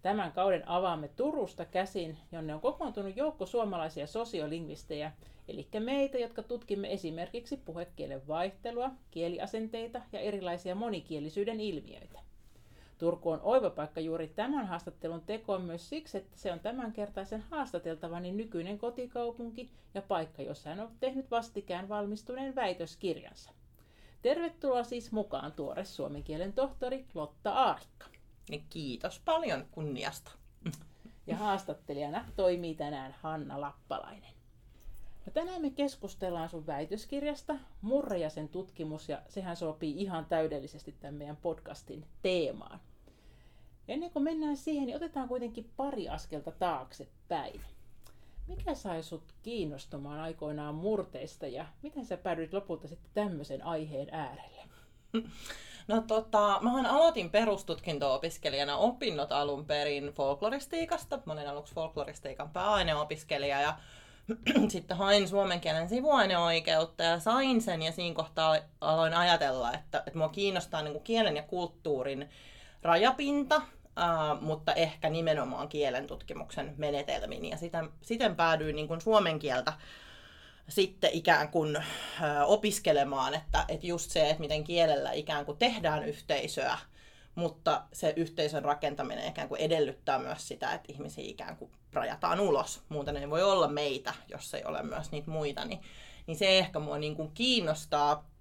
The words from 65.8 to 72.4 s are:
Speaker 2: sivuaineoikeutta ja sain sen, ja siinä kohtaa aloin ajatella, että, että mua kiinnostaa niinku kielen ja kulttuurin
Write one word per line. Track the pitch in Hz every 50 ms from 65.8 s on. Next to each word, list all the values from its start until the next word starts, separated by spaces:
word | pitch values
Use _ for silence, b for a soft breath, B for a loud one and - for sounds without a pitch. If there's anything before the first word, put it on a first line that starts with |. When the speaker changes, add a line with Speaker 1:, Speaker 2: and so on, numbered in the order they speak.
| 165 180
Speaker 2:
sivuaineoikeutta | 220 247 262 302 285 254 208 190 190 170 170 170 165 165 160 165 160 156 165 165 - -
ja | 170 165 170 170
sain | 160 214 233 262 269 262 254 226
sen, | 226 202 175 160
ja | 160 160
siinä | 165 - 180 170 160
kohtaa | 160 160 - - 170 160 160 156 151 151 - - -
aloin | - 147 156 165 165 160 165
ajatella, | 170 175 180 170 160 151 139 131 131 120 120
että, | 127 151 - - - 165 -
että | 143 - 160
mua | 156 151
kiinnostaa | - 202 196 196 185 175 - - - 156
niinku | 151 147 147 151
kielen | - - 226 226 220 185 147
ja | 147
kulttuurin | 151 - - 180 175 170 - - - 160 147 127 127 139 139 135 143 B B B